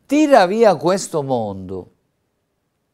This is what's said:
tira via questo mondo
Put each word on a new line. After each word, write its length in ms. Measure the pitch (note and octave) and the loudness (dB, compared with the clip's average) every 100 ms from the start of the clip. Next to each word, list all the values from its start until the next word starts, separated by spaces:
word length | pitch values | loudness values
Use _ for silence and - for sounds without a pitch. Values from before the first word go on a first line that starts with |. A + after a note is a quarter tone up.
| - | -4
tira 400 | C#4+ D4+ C4 F3+ | 0 4 4 4
via 300 | G#3+ A3+ E3 | 2 2 2
questo 480 | D#3 F#3+ - D#3+ | 0 -2 -4 -6
mondo 680 | C3+ B2+ G#2+ G2 F#2 F#2+ - _ _ _ _ _ _ _ _ _ _ | -4 -4 -6 -10 -12 -14 -14 _ _ _ _ _ _ _ _ _ _